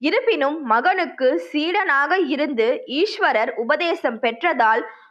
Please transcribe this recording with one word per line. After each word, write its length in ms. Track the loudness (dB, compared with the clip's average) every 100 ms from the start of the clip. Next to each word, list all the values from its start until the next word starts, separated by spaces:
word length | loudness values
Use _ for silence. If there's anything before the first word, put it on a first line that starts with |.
இருப்பினும் 540 | -2 0 2 2 0 -2
மகனுக்கு 640 | 0 2 2 0 -2 0 0 0
சீடனாக 720 | -2 -4 0 0 2 2 2 0 0
இருந்து 400 | -2 -2 0 0 0 -4
ஈஸ்வரர் 580 | -2 -2 0 0 2 0 -2
உபதேசம் 600 | -2 0 0 -2 -2 -2
பெற்றதால் 640 | -4 -2 0 2 2 2 -2 -12 -20